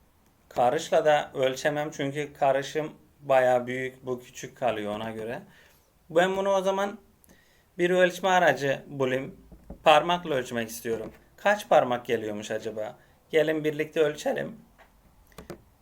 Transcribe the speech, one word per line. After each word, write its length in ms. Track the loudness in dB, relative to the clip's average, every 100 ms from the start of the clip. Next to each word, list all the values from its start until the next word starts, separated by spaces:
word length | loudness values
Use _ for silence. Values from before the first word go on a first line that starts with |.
| _ _ _ _ _
Karışla 560 | 2 2 2 0 2
da 260 | 4 2 0
ölçemem 560 | -2 -2 0 -2 -2 -6
çünkü 420 | -6 -6 -6 -8
karışım 600 | 0 2 2 -2 -6 -6 -12 _ _
bayağı 460 | 2 4 4 2 0
büyük, 400 | -6 -8 -10 -8
bu 140 | -8
küçük 360 | -10 -16 -16 -4
kalıyor 400 | -2 -2 -6 -6
ona 140 | -8
göre. 320 | -8 -10 -10 -14 -20 _ _ _ _ -2
Ben 260 | 0 2 0
bunu 120 | 0
o 120 | 0
zaman 380 | 0 -2 -2 -6 _ _ _ -20 _ _ _ -4
bir 120 | 2
ölçme 380 | 4 4 2 2
aracı 560 | 4 4 2 0 -4 -6
bulayım. 500 | -4 -2 -2 -6 -14 -20 -20 -20 0
Parmakla 520 | 6 6 4 -2 -2
ölçmek 340 | -4 -4 -6 -6
istiyorum. 440 | -8 -6 -6 -6 -16 _ -2
Kaç 320 | 0 0 4
parmak 380 | 4 4 -2 -2
geliyormuş 440 | -4 -4 -8 -6
acaba? 480 | -8 -6 -8 -10 -12 _ _ -2
Gelin 340 | 0 2 0
birlikte 360 | -2 -4 -4 0
ölçelim. 560 | 0 0 -4 -4 -8 -12 -20 _ -20 _ _ _ _ -20 -18 -18 _ _